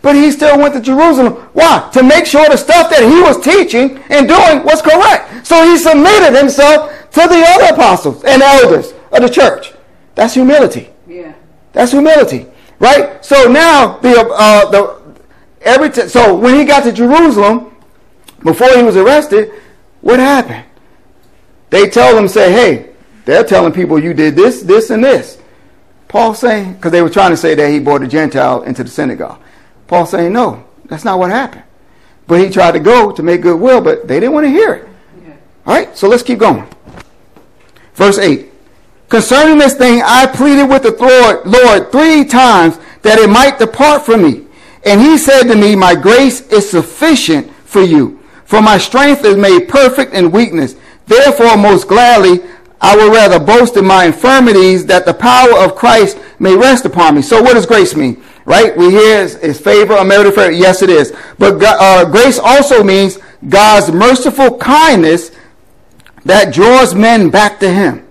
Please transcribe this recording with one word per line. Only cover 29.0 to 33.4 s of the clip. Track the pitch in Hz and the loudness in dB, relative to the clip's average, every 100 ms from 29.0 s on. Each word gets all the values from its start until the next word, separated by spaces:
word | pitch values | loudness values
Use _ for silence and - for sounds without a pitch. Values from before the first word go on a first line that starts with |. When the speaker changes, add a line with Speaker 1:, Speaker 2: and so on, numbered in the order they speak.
| 139 110 - - _ _ _ _ _ | -10 -10 -14 -16 _ _ _ _ _
Speaker 1:
Paul | 175 | -4
saying, | 165 180 170 | -4 -6 -4
"No, | 220 214 117 _ _ _ | -4 -6 -8 _ _ _
that's | 156 | -12
not | - 185 | -8 -6
what | 180 | -4
happened." | 220 269 - _ _ _ _ _ _ - | -6 -10 -16 _ _ _ _ _ _ -4
But | 170 | -2
he | 190 | 0
tried | 202 175 | 0 -2
to | 156 | 0
go | 156 240 208 | 0 0 0
to | - | -4
make | 160 175 | -4 -2